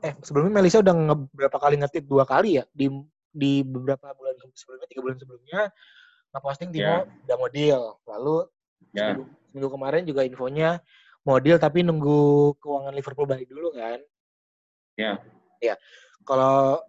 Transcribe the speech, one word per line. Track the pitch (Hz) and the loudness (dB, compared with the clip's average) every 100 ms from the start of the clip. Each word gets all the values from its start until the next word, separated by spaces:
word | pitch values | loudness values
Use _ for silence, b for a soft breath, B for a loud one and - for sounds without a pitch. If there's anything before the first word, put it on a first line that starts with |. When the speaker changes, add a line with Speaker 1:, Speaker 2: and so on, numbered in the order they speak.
Speaker 1:
eh, | 160 143 | -10 -10
sebelumnya | - 143 175 | -4 0 2
Melisa | 208 180 220 | 4 4 6
udah | 190 | 4
nge-, | 170 156 147 135 | 4 2 0 -4
berapa | 139 139 139 | -2 -2 2
kali | 143 147 | 0 2
nge-tweet? | 143 170 139 | 0 -4 0
Dua | 139 | 2
kali | 131 135 214 143 | 4 2 2 0
ya? | - | -2
Di, | 143 135 139 147 _ _ | -4 -4 -4 -12 _ _
di | 156 139 139 | -4 0 0
beberapa | 131 127 127 135 139 | -2 -4 -4 -6 -6
bulan | 135 131 131 131 | -12 -10 -10 -12
sebelumnya, | _ - 127 127 | _ -20 -20 -18
tiga | 131 | -10
bulan | 127 131 | -10 -10
sebelumnya, | 131 123 131 180 208 _ b b b b b | -14 -20 _ -6 -6 _ b b b b b
nge-posting | 135 139 139 180 | -12 -10 -10 -8
Timo | 156 156 175 | -4 0 0
Speaker 2:
Iya. | - - - | -2 -10 -6
Speaker 1:
udah | 123 | -4
mau | 123 | -4
deal. | 135 147 131 117 104 - | -2 0 0 -2 -12 -16
Lalu | 107 135 160 175 _ _ _ _ | -8 -4 -4 -4 _ _ _ _
Speaker 2:
Iya. | 101 - | -6 -4
Speaker 1:
seminggu, | - - _ | -4 -10 _
seminggu | _ 139 135 | _ -8 -8
kemarin | 135 135 156 | -6 -4 -4
juga | 175 139 | -2 -2
infonya | 131 127 127 147 160 175 _ b b b | -4 -4 -8 -2 -2 -2 _ b b b
mau | 143 131 | 2 2
deal | 135 170 | 6 4
tapi | 151 165 | 4 2
nunggu | 175 160 143 147 147 147 147 143 | 0 0 2 4 6 6 4 2
keuangan | 147 143 139 | -6 -8 -6
Liverpool | 139 135 143 143 | -10 -10 -6 -4
balik | 131 123 | -4 -8
dulu | 139 170 | -10 -8
kan? | 127 113 123 143 _ _ _ _ _ _ _ _ - | -8 -10 -10 -14 _ _ _ _ _ _ _ _ -8
Speaker 2:
Iya. | 110 101 - _ _ - | -6 -6 -12 _ _ -6
Speaker 1:
Iya. | 117 101 b b b b | -4 -4 b b b b
Kalau, | - 131 131 135 135 151 | -4 0 2 4 2 0